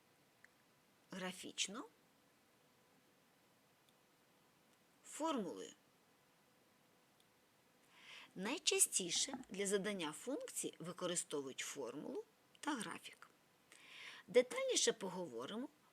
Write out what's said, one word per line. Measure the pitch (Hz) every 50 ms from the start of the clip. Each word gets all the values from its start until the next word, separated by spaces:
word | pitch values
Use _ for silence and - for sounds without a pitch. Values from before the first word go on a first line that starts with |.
| - - - - - _ _ - - - - - - - - - - - - - - -
Графічно. | - 185 185 185 185 - - - - - - - 196 247 403 466 - - - - - _ - - _ - - - - - - - - - - - - - - - - - - - - - - - - - - - - - - - - - - - - - - - - - - - - - - - - - - - - - -
Формулою. | - - - 294 320 302 240 196 156 110 95 85 58 - - - - - _ _ - - - - - - - - - - - - - - - - - - - - - - - - - - - - - - - - - - - - - - - - - - - - - -
Найчастіше | 170 185 214 285 381 - - - - - - - - 190 170 165 - - - 269 254 262 -
для | - 185 202
задання | 190 202 202 185 214 208 190 165 147
функції | 156 - - 233 277 - - - - - - - - -
використовують | 165 175 170 - 185 170 175 165 - - 160 147 135 135 123 -
формулу | - - - 143 127 110 123 147 - - 269 415 440 - - - - - - -
та | - 285 302
графік. | 233 196 170 - - - - - - - - - - - - - - - - - - - - - - - - - - -
Детальніше | - 180 247 247 - - 508 539 523 453 - - -
поговоримо | - - 196 185 170 185 180 151 120 113 123 151 196 226 262 - - - - -